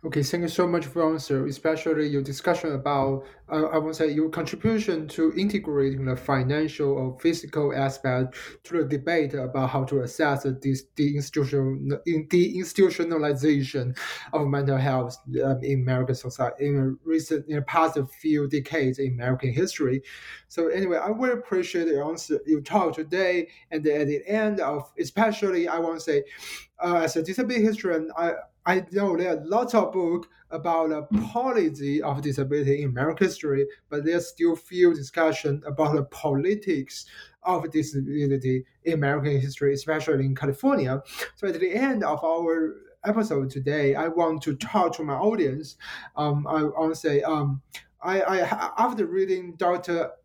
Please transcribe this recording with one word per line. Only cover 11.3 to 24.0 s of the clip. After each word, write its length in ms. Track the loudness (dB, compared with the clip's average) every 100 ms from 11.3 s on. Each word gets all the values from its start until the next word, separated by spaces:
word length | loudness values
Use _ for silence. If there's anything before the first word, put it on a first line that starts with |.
| -2 0 2 0 -2 -4 -4 -2
in-, 200 | -2 2
deinstitutionalization 1700 | 4 4 2 -6 4 4 4 0 0 0 2 4 4 2 -2 -4 -6 -8 -10 -4
of 140 | -2 0
mental 320 | 0 2 2
health, 400 | 2 2 -2 -8 -6 0
um, 140 | 0 0
in 200 | 0 0
American 320 | 2 0 0
society, 500 | -2 -4 -2 -4 0
in 340 | 0 2 0 -2
recent, 420 | 0 -2 0 -4 -2
in 100 | -4
the 60 |
past 360 | 0 2 2 2 -4 -4
few 260 | 0 0 2
decades 500 | -2 -2 0 0 0
in 140 | -2
American 400 | -2 -2 0 0
history. 480 | 0 -2 0 0 -2 -4 -18 -18 -18 _
So 200 | -2 0
anyway, 280 | 0 0 0
I 120 | 0
really 260 | 0 0
appreciate 540 | 0 0 -2 0 0 0
the 140 | 0
answer 380 | 0 -6 -2 -4 2
you 160 | 0
talked 320 | 2 2 2
today, 540 | -2 -4 0 2 2 -2 -10 _
and 160 | -2 0
at 200 | 2